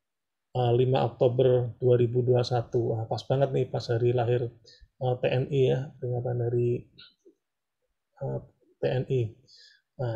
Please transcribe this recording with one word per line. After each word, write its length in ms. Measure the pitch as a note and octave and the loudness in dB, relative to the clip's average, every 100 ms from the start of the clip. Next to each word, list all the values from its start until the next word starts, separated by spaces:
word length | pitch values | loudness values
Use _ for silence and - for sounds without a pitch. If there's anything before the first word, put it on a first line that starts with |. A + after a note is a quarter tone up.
| _ _ _ _ _ B2 | _ _ _ _ _ -2
eh, 160 | B2 | 2
lima 300 | A#2+ B2+ C3 C3+ | 4 4 2 0
Oktober 680 | - C3 B2 B2 B2+ B2 - | 2 2 4 4 4 0 -2
dua 160 | B2+ B2 | 2 4
ribu 240 | A#2+ B2 | 4 0
dua 180 | A#2+ B2 | 2 2
satu. 540 | A#2+ B2 A2+ B2 A#2 A#2 | 2 -2 -2 -2 -2 -4
Wah, 80 | A2 | -6
pas 160 | B2 | -6
banget 300 | - C3+ C3+ | -2 0 0
nih, 120 | C3+ A#2 | 0 -2
pas 160 | A#2+ | -4
hari 260 | - A#2 A#2+ B2 | -4 0 0 0
lahir, 320 | A#2 B2 A#2 - - - - - | 0 -2 -2 -10 -20 -20 -20 -8
eh, 160 | B2+ B2 | -4 -2
T 40 | C#3 | -2
N 160 | C3 C3 | -2 -2
I 80 | C#3 C3 | 0 2
ya, 80 | C3+ C3+ - | 0 -4 -10
peringatan 360 | B2 B2 B2 B2 | -6 -6 -4 -4
dari, 400 | A#2+ A#2+ A#2+ A#2+ - - - _ _ _ _ _ _ _ _ _ _ - | -2 0 0 -2 -6 -20 -20 _ _ _ _ _ _ _ _ _ _ -12
eh, 200 | C3+ C3 - _ _ _ | -8 -8 -10 _ _ _
T 40 | C#3 | -2
N 180 | C3 - | 0 0
I. 160 | C3 A2 - _ - - _ _ - | -2 -2 -6 _ -20 -20 _ _ -8
Nah, 160 | B2 | -6